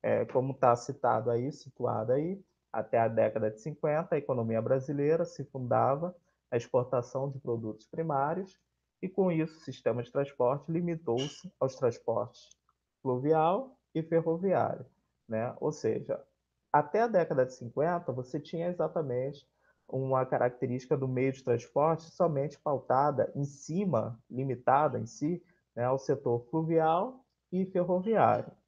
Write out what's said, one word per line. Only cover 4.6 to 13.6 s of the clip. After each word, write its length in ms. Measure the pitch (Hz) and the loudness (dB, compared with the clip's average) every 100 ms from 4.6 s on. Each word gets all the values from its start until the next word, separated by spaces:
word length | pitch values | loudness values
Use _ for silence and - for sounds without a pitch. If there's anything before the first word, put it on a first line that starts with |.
brasileira 640 | 117 135 131 143 147 165 | 2 0 0 -2 2 2
se 220 | 170 - 139 | 0 -6 -12
fundava 680 | 135 123 117 117 143 175 180 _ _ _ | -8 0 2 4 2 -4 -10 _ _ _
à 60 | 120 | -4
exportação 760 | - 131 123 131 120 131 143 | 0 0 2 -2 -2 -6 -6
de 80 | 131 | -6
produtos 480 | - 117 113 - - | -4 -4 -4 -10 -12
primários 720 | 160 165 139 143 175 190 _ _ _ _ _ | -6 -2 0 0 -2 -6 _ _ _ _ _
e, 60 | 185 | -6
com 240 | 196 185 | 0 2
isso, 260 | 160 160 - | 2 -2 -4
o 60 | |
sistema 400 | - 127 127 120 | -14 -4 -2 -2
de 80 | 120 | -2
transporte 580 | 139 139 - 123 139 143 | -4 -4 0 0 0 -2
limitou-se 800 | 165 175 165 170 117 143 - 185 _ | -4 -2 -4 -2 -2 -2 -6 -18 _
aos 180 | 131 - | -4 2
transportes 760 | 127 113 - 113 113 - - _ _ _ _ _ | 0 0 -4 -2 -4 -10 -20 _ _ _ _ _
fluvial 760 | 131 123 143 160 160 196 | -4 -2 2 4 4 0